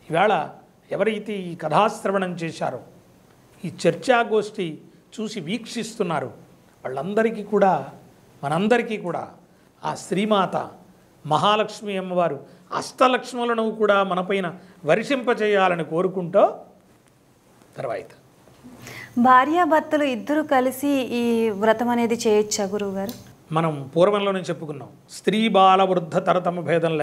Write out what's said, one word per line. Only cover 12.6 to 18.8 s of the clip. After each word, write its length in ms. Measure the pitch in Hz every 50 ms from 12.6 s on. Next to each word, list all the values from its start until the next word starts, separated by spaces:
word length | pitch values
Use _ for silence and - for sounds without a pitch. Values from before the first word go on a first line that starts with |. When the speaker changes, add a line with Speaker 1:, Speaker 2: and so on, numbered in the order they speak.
| - _ - -
Speaker 1:
అష్టలక్ష్ములను 840 | - - - - 269 254 254 240 247 - - 247 240 240 233 226 226 220 214 226
కూడా 180 | 214 202 202 196 196 190
మనపైన 360 | 180 180 185 180 202 196 190 170 147 - - - - - - 147
వర్షింపచేయాలని 960 | 160 214 226 226 285 262 240 240 240 - 214 214 208 196 185 185 175 170 165 156 160
కోరుకుంటూ, 500 | 165 185 190 180 196 175 165 180 202 277 392 - - - - - _ _ _ _ _ _ _ _ _ _ _ _ _ _ _ _ _ _ _ _ -
తర్వాత 340 | 131 123 110 98 90 - - - _ _ _ _ _ - - - - - - -